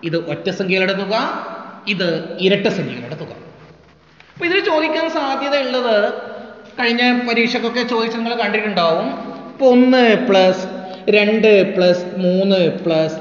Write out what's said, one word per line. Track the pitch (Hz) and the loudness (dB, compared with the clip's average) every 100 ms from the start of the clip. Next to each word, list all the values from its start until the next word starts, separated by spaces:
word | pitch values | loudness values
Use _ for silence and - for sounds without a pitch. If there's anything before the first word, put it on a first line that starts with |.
| 165 | -4
ഇത് | 165 160 | -4 -4
ഒറ്റ | 147 196 185 | -6 -6 -4
സംഖ്യകളുടെ | 190 190 185 | 0 0 0
തുക, | 190 190 220 277 - - - - - - | -2 -2 -2 -2 -6 -10 -14 -16 -14 -8
ഇത് | 190 180 160 - - | -4 -2 -2 -6 -2
ഇരട്ട | 185 202 220 190 | 2 2 0 -2
സംഖ്യകളുടെ | 143 123 120 156 | -6 -8 -12 -12
തുക. | 160 - - - - - _ _ _ _ - | -14 -16 -20 -20 -20 -20 _ _ _ _ -20
അപ്പൊ | - 339 | -8 -2
ഇതിൽ | 392 415 | 0 2
ചോദിക്കാൻ | 311 311 311 330 320 | 0 0 -2 -2 -2
സാധ്യതയുള്ളത്, | 277 269 285 285 254 247 240 208 220 - - - - - - - | -2 -4 -2 -2 0 -2 2 2 2 -4 -12 -14 -16 -18 -20 -4
കഴിഞ്ഞ | 240 233 247 247 240 | -2 2 2 2 0
പരീക്ഷക്കൊക്കെ | 233 226 247 226 240 | 0 0 0 -2 -2
ചോദിച്ച് | 240 233 226 226 | -2 -2 -2 -4
നിങ്ങൾ | 226 240 | -4 -2
കണ്ടിട്ടുണ്ടാവും, | 208 214 214 185 165 165 233 - - - - | -2 -2 -2 0 2 0 -2 -8 -10 -14 -16
ഇപ്പൊ | - 262 | 2 4
ഒന്ന് | 247 254 254 233 202 - | 6 6 6 6 4 4
പ്ലസ് | 190 185 185 - - - - - 208 | 4 4 2 -6 -10 -12 -8 0 2
രണ്ട് | 208 220 214 202 190 190 | 2 4 6 6 4 2
പ്ലസ് | 180 180 180 190 | 2 2 -2 -2
മൂന്ന് | 180 185 196 190 170 - | 0 2 2 2 2 0
പ്ലസ് | 170 160 156 - | -2 0 0 -4